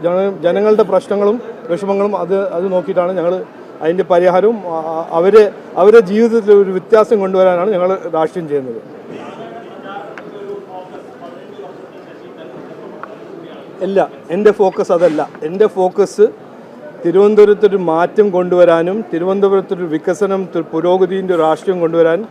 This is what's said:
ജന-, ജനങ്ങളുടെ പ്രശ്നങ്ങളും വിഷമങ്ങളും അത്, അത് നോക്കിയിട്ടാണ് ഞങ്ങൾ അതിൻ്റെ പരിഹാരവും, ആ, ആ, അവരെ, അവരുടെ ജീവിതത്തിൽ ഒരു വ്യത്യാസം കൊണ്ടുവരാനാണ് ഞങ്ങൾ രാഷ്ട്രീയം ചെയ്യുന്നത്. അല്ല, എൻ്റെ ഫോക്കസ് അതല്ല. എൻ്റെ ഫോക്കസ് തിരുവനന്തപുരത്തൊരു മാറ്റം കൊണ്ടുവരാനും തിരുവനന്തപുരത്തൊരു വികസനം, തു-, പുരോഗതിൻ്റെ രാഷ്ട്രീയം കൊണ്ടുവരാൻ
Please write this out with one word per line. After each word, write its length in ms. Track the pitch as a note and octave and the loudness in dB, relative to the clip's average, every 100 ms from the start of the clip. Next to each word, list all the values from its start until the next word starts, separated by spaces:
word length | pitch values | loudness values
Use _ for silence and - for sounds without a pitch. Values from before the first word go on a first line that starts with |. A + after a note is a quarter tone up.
| D#3+ | 0
ജന-, 280 | F3+ G3 F#3 E3+ | 0 -2 -2 -2
ജനങ്ങളുടെ 400 | F#3+ G#3+ G#3+ G3 | 0 2 2 2
പ്രശ്നങ്ങളും 480 | F#3 - G3+ G3+ A#3+ - - - | 0 0 -2 0 -2 -6 -16 -8
വിഷമങ്ങളും 400 | E3+ G3 G3 G3+ F#3+ | -6 -2 -2 -2 -2
അത്, 140 | F3 G3 G3 E3+ | -2 -2 -2 -4
അത് 100 | F#3+ | -2
നോക്കിയിട്ടാണ് 400 | F#3 F#3 F3+ F3 F#3+ | -4 -2 -2 -2 -2
ഞങ്ങൾ 160 | E3 F#3 F3+ - - - | -2 -2 -8 -16 -20 -6
അതിൻ്റെ 220 | D#3 F3+ F3+ | -4 -2 2
പരിഹാരവും, 480 | F3 F3+ F3+ G3+ A3+ F3+ | 4 4 4 2 0 -6
ആ, 20 | E3 D#3+ | -8 -6
ആ, 20 | D#3+ E3 E3 | -8 -4 0
അവരെ, 260 | F3+ G#3+ G3+ - - - | 4 6 4 0 -10 2
അവരുടെ 200 | G3 A3+ F#3 | 6 6 6
ജീവിതത്തിൽ 420 | G#3 A#3 A3+ G3+ G3+ | 2 2 2 4 4
ഒരു 100 | F#3+ F#3 | 4 -2
വ്യത്യാസം 400 | F3+ A3 G#3+ A3 | 2 2 4 2
കൊണ്ടുവരാനാണ് 480 | F#3+ F#3+ F#3 F3 F#3+ | 2 4 4 2 0
ഞങ്ങൾ 160 | F#3+ F3+ F#3+ E3+ | 0 0 -2 -4
രാഷ്ട്രീയം 320 | D#3+ D#3+ F#3 D#3+ | -2 -2 -4 -4
ചെയ്യുന്നത്. 280 | C#3+ C3 A#2 - - - - - - - - - - G3 - G3+ - - - G3+ G3+ - F#3 - - - - - - - - - - - - - - - - D#3+ - - - - - - - - - - - - - F#3+ | -4 -4 -12 -14 -20 -16 -16 -16 -16 -16 -16 -18 -18 -14 -14 -14 -16 -16 -16 -12 -14 -14 -16 -16 -18 -18 -20 -18 -18 -20 -18 -18 -18 -20 -20 -20 -20 -20 -20 -18 -18 -18 -18 -18 -16 -18 -18 -18 -18 -18 -20 -20 -8 -2
അല്ല, 120 | G3 D#3 - - | 0 -2 -6 -8
എൻ്റെ 160 | F3 G#3 G3+ | 2 2 4
ഫോക്കസ് 340 | G3 F3+ G3 F3 | 0 0 -2 2
അതല്ല. 240 | E3+ D3+ C#3 - D#3 | 2 0 -6 -8 -10
എൻ്റെ 180 | F#3 G#3+ G3 | 0 0 2
ഫോക്കസ് 500 | F#3 F#3 F#3 - G#3+ - - - - - - - | -2 0 -2 2 0 0 -20 -20 -20 -20 -20 -6
തിരുവനന്തപുരത്തൊരു 760 | E3+ F3 G#3 G#3+ G#3 G#3 G#3 G3 F3 | 0 4 4 6 6 6 2 2 0
മാറ്റം 360 | D#3+ F3 - G#3 F3+ | 0 0 2 2 2
കൊണ്ടുവരാനും 600 | F3+ F3+ F3 E3 E3+ G3+ - | 0 4 6 4 0 -4 -6
തിരുവനന്തപുരത്തൊരു 720 | E3 F3+ G3 G3 G3 F#3+ F#3+ F3 | -4 -2 0 2 2 -2 -6 -4
വികസനം, 480 | D#3 E3+ F3 G3 G3 F#3 | -4 -4 -2 -2 -2 -4
തു-, 120 | E3+ D#3+ | -6 -4
പുരോഗതിൻ്റെ 640 | D#3+ E3+ F#3 F#3 F#3+ F#3+ F3 | -2 0 2 2 0 -2 0
രാഷ്ട്രീയം 360 | D#3 D#3 - F#3 | 2 0 -2 -2
കൊണ്ടുവരാൻ 340 | E3 E3 E3 E3+ A3 | 0 2 2 2 -4